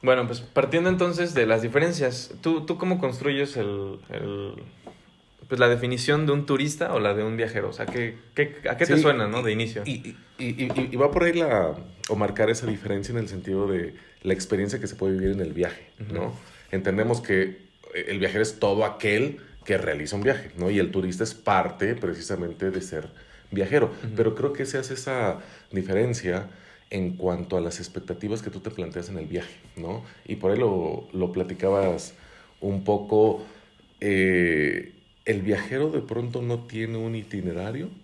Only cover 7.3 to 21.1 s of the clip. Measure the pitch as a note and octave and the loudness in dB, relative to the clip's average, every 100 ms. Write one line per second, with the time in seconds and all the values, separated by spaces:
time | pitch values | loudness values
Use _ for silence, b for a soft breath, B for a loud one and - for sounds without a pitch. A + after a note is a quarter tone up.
7.3 | A2+ A2+ A2 G2 - G#2+ B2 A#2 A#2 - | 0 -2 -2 -4 -4 -6 -2 -4 -6 -12
8.3 | - D3 - - B2 E3+ D3 D3+ C3 G#2 | -2 -2 -2 -6 0 4 6 6 4 2
9.3 | A2+ B2 G#2+ A2+ A2 G2+ B2 - - - | 0 0 0 -2 -4 -6 -8 -10 -16 -20
10.3 | - B2+ A#2 B2+ - C3 B2+ C#3+ D#3+ E3+ | -10 -6 -4 -2 0 -2 4 4 4 2
11.3 | E3+ D#3+ A2 E2+ D2+ - - - G#2 G2+ | 4 2 4 2 -2 -10 -12 -4 0 0
12.3 | G2+ G#2+ A2+ A#2 G#2 G#2 G2 G2 A#2+ G#2 | 2 2 2 0 -4 -2 -4 -2 -4 -4
13.3 | G2 F2+ F#2+ G2 F#2 F2 - B B F#2+ | -6 -4 0 0 0 -2 -10 B B -2
14.3 | F#2+ - G2 G2+ - F#2+ - F#2+ F#2+ F#2+ | -2 0 0 0 -4 -6 -2 0 4 6
15.3 | G2 E2+ D2+ F2 - - - G#2+ G#2+ G2 | 6 0 2 0 0 -16 -14 -8 -4 -4
16.3 | A#2+ B B B G2 G2 F#2+ A2+ A#2 - | -4 B B B 0 2 2 2 2 2
17.3 | F#2+ F#2+ - - _ - - - G2+ F#2 | 2 2 -2 -18 _ -10 -8 -4 0 0
18.3 | G2 G#2+ - G#2 G2+ G#2+ - A2 G#2 C#3 | 2 0 2 2 4 2 0 0 2 2
19.3 | C#3+ B B - F#2+ F2 D2+ D2+ G2+ A#2 | -2 B B -2 0 0 -2 -4 0 2
20.3 | G#3 - E2+ F2+ G2+ F2+ F#2+ F#2 | 2 -2 -2 0 2 2 0 -2